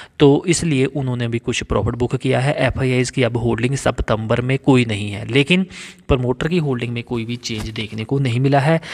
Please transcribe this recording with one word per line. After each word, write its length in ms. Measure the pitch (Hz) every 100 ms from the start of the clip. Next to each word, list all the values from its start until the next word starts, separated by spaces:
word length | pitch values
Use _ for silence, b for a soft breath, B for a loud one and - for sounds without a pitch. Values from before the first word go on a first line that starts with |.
| B -
तो 260 | 143 143 -
इसलिए 380 | 165 175 135
उन्होंने 440 | 131 147 131 123 120
भी 100 | 117
कुछ 240 | - 117
प्रॉफिट 320 | - 113 101
बुक 220 | 120 123 131
किया 240 | 131 127
है। 140 | 131 151
एफ़आईआईज़ 540 | 135 117 131 127 123
की 100 | -
अब 140 | 120 117
होल्डिंग 400 | 117 110 123 139
सितंबर 640 | - 120 - 110 110 120
में 180 | 123 135
कोई 260 | - 127
नहीं 260 | 117 104 104
है, 140 | 101 113
लेकिन 400 | 127 143 180 185 B B B -
प्रमोटर 400 | 139 123 127 156
की 100 | 175
होल्डिंग 340 | 147 123 120
में 100 | 120
कोई 200 | 117 120
भी 120 | 113 120
चेंज 320 | - 113 110
देखने 360 | 110 107 110
को 140 | 110 139
नहीं 220 | 135 120
मिला 200 | 139 139
है, 180 | 135 165 -